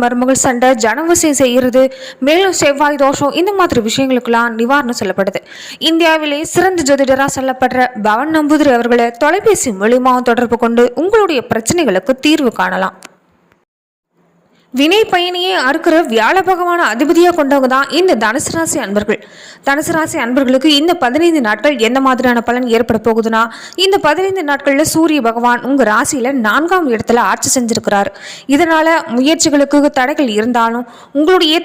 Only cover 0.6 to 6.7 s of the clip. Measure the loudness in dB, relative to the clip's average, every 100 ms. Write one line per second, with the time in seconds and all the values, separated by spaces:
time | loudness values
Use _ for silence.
0.6 | 2 2 0 0 0 0 0 2 2 2
1.6 | 0 2 0 -2 -16 -6 0 2 2 0
2.6 | 0 0 0 0 0 0 -2 -2 -2 0
3.6 | 0 0 -2 -2 0 -2 0 0 0 -2
4.6 | 0 0 -2 -4 -4 -2 -2 -4 -10 -20
5.6 | -18 -8 -2 0 2 0 -2 -4 -4 0
6.6 | 0